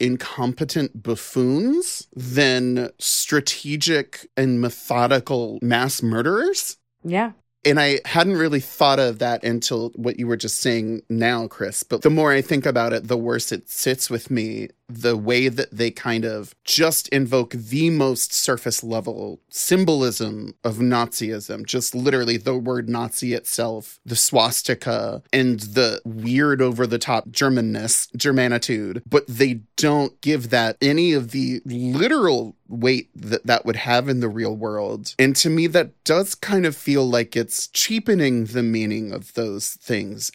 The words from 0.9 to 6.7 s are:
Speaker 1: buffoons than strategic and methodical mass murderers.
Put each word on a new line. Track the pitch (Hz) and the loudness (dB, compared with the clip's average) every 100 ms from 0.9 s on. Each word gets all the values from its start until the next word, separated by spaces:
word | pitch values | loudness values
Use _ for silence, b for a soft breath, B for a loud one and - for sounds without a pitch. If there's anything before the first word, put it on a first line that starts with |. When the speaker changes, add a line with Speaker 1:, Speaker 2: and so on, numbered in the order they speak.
| 117 | -4
Speaker 1:
buffoons | 117 113 - 131 127 143 233 320 359 - - | -6 -6 -4 0 2 2 2 0 -2 -6 -12
than | 127 127 127 135 127 127 123 123 - | -12 -4 2 2 2 0 0 -4 -6
strategic | - - - 147 143 - 143 147 160 151 139 - - - | -2 -2 0 0 0 -4 -6 -2 0 0 0 -8 -8 -2
and | 131 120 | 2 2
methodical | 120 - - 120 120 135 - 131 117 110 | 0 -4 -2 2 4 2 2 -2 -4 -4
mass | 120 120 131 - | 0 2 2 0
murderers. | 117 110 139 202 349 392 - | 0 0 2 2 0 -2 -4